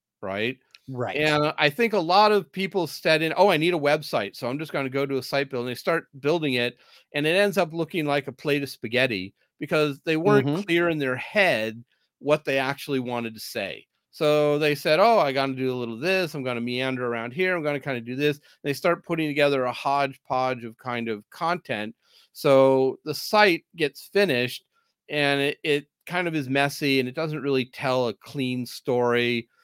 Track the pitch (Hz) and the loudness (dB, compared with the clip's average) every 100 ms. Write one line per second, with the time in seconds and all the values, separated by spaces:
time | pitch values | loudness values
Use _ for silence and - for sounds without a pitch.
0 | _ _ 101 98 113 131 _ - - 127 | _ _ -8 -4 -4 -6 _ -20 -12 -6
1 | 117 135 151 151 151 - 151 147 233 208 | -4 0 2 2 2 2 0 2 0 0
2 | 160 185 214 208 160 - 190 196 165 - | 4 6 6 4 0 -4 -4 -2 -4 -2
3 | 170 156 160 160 202 165 165 175 143 156 | 0 2 2 4 4 4 2 2 2 0
4 | 151 143 101 - 123 139 156 151 135 135 | 0 -4 -4 -6 -6 -6 -6 -6 -4 -2
5 | 139 135 123 143 135 127 123 120 - 165 | -2 -4 -4 -4 -4 -4 -6 -6 -2 -2
6 | - 139 139 170 151 123 120 - _ - | -2 -4 -2 0 0 0 -2 -6 _ -20
7 | _ 143 151 180 202 196 170 165 160 180 | _ -4 0 4 2 2 -2 -2 -4 -2
8 | 147 143 135 127 156 147 139 - 117 123 | 0 -2 -2 -6 -2 -2 -2 -8 -2 0
9 | 127 104 95 - _ - 151 160 151 135 | 2 0 -6 -14 _ -14 -2 0 0 -2
10 | - 160 160 139 131 156 202 170 175 160 | -2 0 4 4 4 -2 0 2 2 0
11 | 135 127 - 214 185 123 110 113 117 _ | -2 -4 -2 2 2 2 -2 -8 -14 _
12 | _ _ 135 151 151 135 135 139 - 135 | _ _ 0 0 0 -2 -2 -4 -4 -4
13 | 123 120 117 110 - 117 98 64 - _ | -2 -4 -6 -10 -10 -8 -8 -8 -16 _
14 | _ - 151 151 147 147 151 147 175 156 | _ -2 2 4 2 2 0 0 2 4
15 | 214 220 147 135 135 131 131 127 117 113 | 6 6 4 0 -2 -2 -2 -2 -4 -4
16 | 156 190 175 151 127 120 120 123 131 131 | -2 0 -2 -4 -4 -4 -4 -2 -2 -2
17 | 123 117 117 131 185 180 147 143 143 127 | -4 -4 -6 -2 -2 0 -2 -4 -4 -6
18 | 117 127 147 147 _ _ 147 135 180 170 | -6 -2 -2 -2 _ _ -6 -2 0 0
19 | - 165 156 143 143 139 127 120 143 143 | -2 -4 -2 2 2 2 -2 -2 -2 0
20 | 139 131 - 127 127 127 113 113 127 120 | 0 -6 -4 -2 0 -4 -8 -12 -6 -4
21 | 117 107 - - 165 175 - 113 107 - | -4 -6 -10 -6 -4 -4 -4 -6 -8 -12
22 | _ _ _ - 151 135 135 135 131 - | _ _ _ -2 4 6 8 6 2 -2
23 | 151 147 - 214 214 170 - 165 151 - | -8 -10 0 4 4 2 -4 -4 -4 -4
24 | - 196 202 123 123 - - _ _ _ | -4 0 2 2 -2 -4 -16 _ _ _
25 | - 147 143 139 139 147 165 147 147 _ | -8 -2 0 2 0 -2 -2 -2 -2 _
26 | - 180 175 160 131 135 143 143 147 135 | -6 -4 -2 -2 0 0 0 0 0 2
27 | 123 131 160 151 135 135 127 - 139 127 | 0 -4 -6 -4 -2 -2 -2 -4 -2 0
28 | 120 104 - 147 127 127 120 - - 123 | -2 -6 -10 -6 -4 -4 -8 -8 -2 0
29 | 120 120 120 120 113 _ | 2 2 0 -2 -6 _